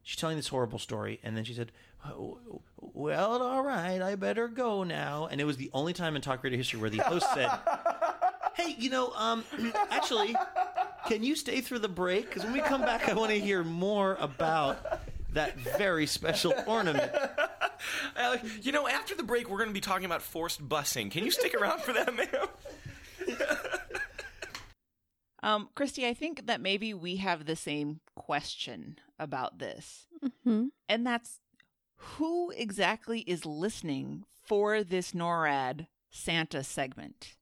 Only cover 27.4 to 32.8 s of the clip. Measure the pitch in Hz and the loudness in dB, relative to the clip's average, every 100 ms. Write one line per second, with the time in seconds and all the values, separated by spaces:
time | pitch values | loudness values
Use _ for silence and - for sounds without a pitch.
27.4 | 151 160 - 147 147 156 _ - - 147 | 0 -4 -2 -2 -2 -4 _ -16 -2 -2
28.4 | - - - 101 - - - - 151 139 | -2 -8 -8 -8 -12 -16 -20 -10 -6 -4
29.4 | 127 127 120 - - - - 339 269 - | -4 -4 -8 -8 -14 -20 -20 -6 -6 0
30.4 | 247 214 254 _ - 220 240 233 - - | 2 4 2 _ -2 0 2 -2 -4 -20
31.4 | _ _ _ _ _ _ - - 320 349 | _ _ _ _ _ _ -16 -4 0 0
32.4 | 349 - 226 190 | 0 -4 -6 2